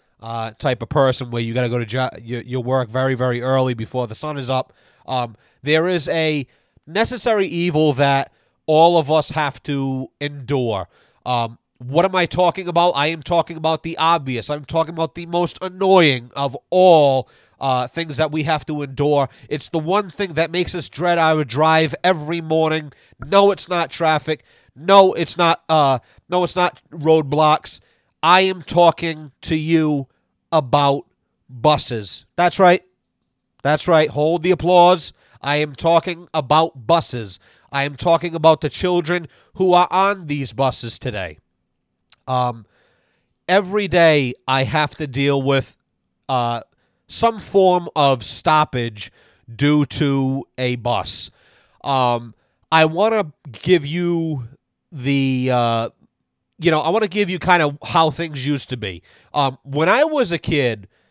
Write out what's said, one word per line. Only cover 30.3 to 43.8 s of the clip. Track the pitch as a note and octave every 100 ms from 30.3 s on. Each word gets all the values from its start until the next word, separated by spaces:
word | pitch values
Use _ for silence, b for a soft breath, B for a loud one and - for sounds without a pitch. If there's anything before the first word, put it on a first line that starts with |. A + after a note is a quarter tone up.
| _ _
about | E3 C3 C#3+ C#3+ C#3 - _ _ _ _
buses. | B2+ D3 D3 - A2+ G2+ - _ -
That's | F3 -
right. | F#3 F#3 - _ _ _ _ _ _ _
That's | C#3 D3+ -
right. | D#3+ D#3
Hold | C3 D3+ E3+
the | E3+
applause. | F3 E3 F3+ F3 F3+ - b b b
I | C#3 D3
am | D3
talking | C3+ E3 E3 F#3 E3+ F3
about | D#3 B2+ D3+ E3 C3 G#2+
buses. | E3 - B2 G#2 - b b b
I | C#3
am | C#3+ C#3
talking | F3+ E3 E3+
about | D#3+ D#3+ D#3
the | D3+
children | - F#3 F3 D#3 F3+ D#3+ b b
who | - F#3+
are | F3+ F3
on | F#3 G3 G3 D#3+
these | D3 C3
buses | A2 C3 - A#2 -
today. | C3 G#2 F2 D2+ _ _ _ _ _ _ _ _ -
Um, | B2+ B2 A#2 G2+ _ _ _ _ _ _ _ -
every | F#3 F#3 G#3